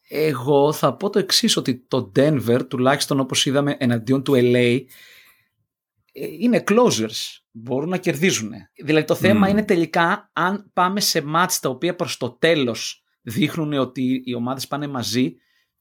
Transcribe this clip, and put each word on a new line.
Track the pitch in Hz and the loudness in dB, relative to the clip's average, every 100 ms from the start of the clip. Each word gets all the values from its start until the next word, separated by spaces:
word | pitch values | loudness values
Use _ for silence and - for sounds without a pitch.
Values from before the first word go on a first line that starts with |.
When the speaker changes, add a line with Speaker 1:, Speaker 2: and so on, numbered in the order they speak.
| - | -10
Speaker 1:
εγώ | 139 156 127 127 139 147 | -2 -2 -2 2 4 4
θα | 151 143 - | 2 0 0
πω | 196 | -2
το | - | -2
εξής, | - - 113 - | 0 0 0 0
ότι | 135 120 - | -2 -4 -2
το | 131 101 98 | -4 0 2
Denver, | 147 143 110 123 127 | 2 2 2 0 0
τουλάχιστον | 123 127 147 - 143 | 0 0 0 0 -2
όπως | 131 123 147 | -2 0 0
είδαμε | 139 143 - | 0 0 0
εναντίον | 123 117 107 135 | 0 0 0 0
του | 131 131 | 2 4
L | 123 123 | 4 4
A, | 120 123 - - - - _ _ _ _ _ _ _ _ _ | 4 2 -2 -20 -20 -20 _ _ _ _ _ _ _ _ _
ε, | - - 156 | -12 -12 -4
είναι | 240 185 - | 0 2 2
closers. | 214 240 110 110 - - - _ | 4 4 2 -2 -6 -10 -14 _
Μπορούν | 117 117 127 160 | -14 -6 -4 -2
να | 180 | -4
κερδίζουν. | 175 143 180 110 107 - - - | -2 0 0 0 -4 -12 -18 -10
Δηλαδή, | 135 156 156 | 0 2 2
το | 170 | 2
θέμα | 185 208 196 | 4 4 4
Speaker 2:
Μμμ. | |
Speaker 1:
είναι | 202 214 | 2 2
τελικά | 175 160 185 170 202 - | 0 0 0 0 -2 -6
αν | - 175 202 - | -4 -2 -2 -6
πάμε | - 180 202 | -2 0 0
σε | - 170 | -2 -2
μάτς | 147 160 180 - | 0 0 0 -2
τα | 147 | -4
οποία | 127 170 175 | -4 -4 -4
προς | 147 - | -6 -6
το | 123 - | -8 0
τέλος | 165 165 123 110 - - _ _ | 2 2 0 -4 -8 -12 _ _
δείχνουν | 120 127 151 165 151 | -6 -2 -2 -2 -4
ότι | 143 127 135 127 131 127 | -2 -2 -2 -2 -2 -4
οι | 120 | -6
ομάδες | 120 135 - | -6 -8 -8
πάνε | 143 147 | -8 -6
μαζί, | 135 101 120 143 - _ _ _ _ | -6 -4 0 -2 -4 _ _ _ _